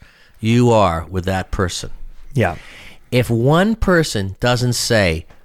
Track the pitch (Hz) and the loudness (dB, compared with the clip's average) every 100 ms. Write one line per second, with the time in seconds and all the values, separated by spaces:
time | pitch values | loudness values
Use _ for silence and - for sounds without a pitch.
0 | - _ _ - 110 120 120 113 95 82 | -20 _ _ -6 0 4 4 4 4 0
1 | 78 95 87 92 92 - 90 - - - | -4 -6 -2 -4 -4 -4 -4 -4 -10 -10
2 | - - - 127 95 76 - - - - | -12 -14 -8 -2 -2 -4 -14 -20 -20 -20
3 | - 123 113 113 127 160 202 220 - 175 | -4 -2 0 0 2 2 2 0 2 2
4 | 151 107 95 95 123 123 123 113 - 113 | 0 -4 -6 -2 -2 0 0 -2 0 2
5 | 92 80 - - | 2 0 -6 -20